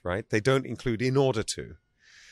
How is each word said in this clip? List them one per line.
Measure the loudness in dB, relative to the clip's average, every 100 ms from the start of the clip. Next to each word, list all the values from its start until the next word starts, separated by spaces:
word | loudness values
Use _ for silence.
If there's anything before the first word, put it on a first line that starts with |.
right? | -4 -4 0
They | 0
don't | 4 2 0
include | -6 -4 -2
"in | 0 2
order | 2 2
to." | -4 -6 -10 -16 _ _ _ -20 -20